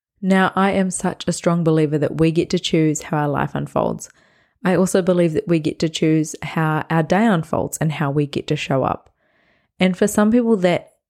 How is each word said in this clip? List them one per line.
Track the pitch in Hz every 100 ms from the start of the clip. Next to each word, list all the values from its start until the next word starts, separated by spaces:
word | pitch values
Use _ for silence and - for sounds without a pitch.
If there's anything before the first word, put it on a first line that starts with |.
| _ _
Now, | 190 190 185 185
I | 196
am | 190 190
such | - 185 - -
a |
strong | 170 180 170
believer | 160 160 151 151
that | 139 151
we | 165
get | 160 -
to | 180
choose | - 170 156 147
how | - 151
our | 147
life | 139 135
unfolds. | 143 143 - 113 113 - _ _ _ _ _
I | 180 175
also | 185 196
believe | 185 180 170
that | 156 -
we | 165
get | 151 -
to | 160
choose | - 160 156 156 -
how | 156 - 156 156 -
our | 165
day | 160 185 233
unfolds | 175 - - - -
and | 160
how | 147 143
we | 147 143
get | - -
to |
show | 147 - 135
up. | 123 - _ _ _ _ _ _ _ _
And | 185 180
for | 208
some | 214 214
people, | 240 226 220
that | 180 170 - _ _